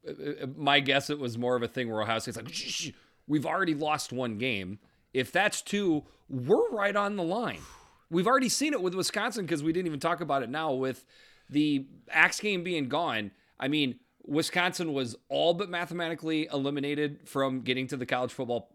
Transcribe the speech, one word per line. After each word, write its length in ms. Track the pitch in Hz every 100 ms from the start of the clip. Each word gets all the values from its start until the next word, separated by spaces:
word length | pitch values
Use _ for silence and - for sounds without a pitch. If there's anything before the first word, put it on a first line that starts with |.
| -
uh, 40 |
uh, 360 | - 147 147 131 139
my 220 | 143 143
guess 300 | 139 139 139
it 80 | 147
was 180 | 127 113
more 180 | 123 123
of 60 |
a 60 | 117
thing 240 | 131 117
where 100 | 110
Ohio 160 | 107 113
State's 180 | 120 113
like, 120 | 113
"Shh, 180 | - - - 160
shh, 40 | - _ _ -
we've 180 | 151 156
already 300 | 175 180 143
lost 360 | 151 151 -
one 260 | 123 123 104
game. 400 | 127 101 92 104 _ _ _
If 180 | 131 123
that's 300 | 175 202 -
two, 420 | - 202 196 151 - _ -
we're 420 | 135 127 247 466
right 260 | 226 202 202
on 200 | 202 202
the 80 |
line." 360 | 170 208 208 87 - - - _ _
We've 180 | 165 190
already 220 | 262 247
seen 240 | - 302
it 80 | 269
with 140 | 185 185
Wisconsin 500 | 170 214 233 220 165
'cause 160 | 165
we 100 | 156
didn't 140 | 165 180
even 120 | 147
talk 200 | 165 170
about 220 | 160 139
it 80 | 117
now 240 | 151 160
with 320 | 131 131 120 - - - - -
the 360 | 143 151 143 135 - -
Axe 300 | 160 175 -
game 240 | 214 185
being 260 | 175 170 131
gone. 420 | 147 165 113 101 - _ -
I 80 | 135
mean, 320 | 151 135 117 _ _
Wisconsin 720 | - 143 170 180 180 180 165
was 220 | 139 123 104 -
all 240 | 139 160 175
but 120 | 196
mathematically 800 | 175 170 170 165 165 160 156 160
eliminated 640 | 143 139 147 143 147 147 143 -
from 340 | 139 135 131
getting 260 | 120 127 131
to 100 | 139
the 80 | 123
college 260 | 127 127
football, 380 | - 120 120 -